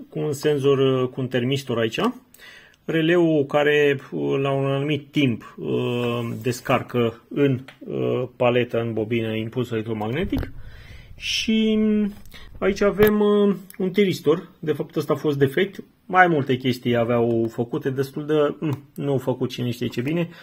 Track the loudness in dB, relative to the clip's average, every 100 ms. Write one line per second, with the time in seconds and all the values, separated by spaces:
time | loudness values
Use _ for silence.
0 | -12 -6 -4 -2 0 2 2 4 4 2
1 | 0 -4 -4 -2 0 -2 -2 -2 0 0
2 | -2 -4 -14 -20 -20 -20 -20 _ -4 0
3 | 2 4 4 2 2 2 4 6 4 2
4 | -4 -4 -2 0 0 0 0 0 -2 -2
5 | -2 2 2 0 -8 -10 -4 -2 -2 -2
6 | -2 -2 -4 -4 -4 -4 0 -2 0 0
7 | 0 -2 _ 0 2 2 -4 -16 -8 -4
8 | -2 -2 -4 0 2 2 2 -2 -2 -4
9 | -2 -2 -2 -4 -4 -4 -4 -4 -4 -4
10 | -4 -4 -2 -4 -4 -10 -16 -18 -18 -20
11 | -20 -12 -6 -4 0 2 2 2 2 2
12 | 0 -4 -16 -18 -18 -4 -2 2 0 4
13 | 4 4 4 4 4 0 -6 -6 0 2
14 | 2 2 0 0 -2 _ -4 -4 -4 -4
15 | -2 -2 0 2 2 2 -2 -4 -18 _
16 | 0 4 6 4 0 0 0 -2 0 0
17 | 2 2 2 2 0 -4 -4 -4 -4 -4
18 | -4 -6 -2 2 2 0 -4 -4 -8 -8
19 | -2 -2 -2 -4 -4 -4 -6 -4 -6 -4
20 | -4 -4 -4 -8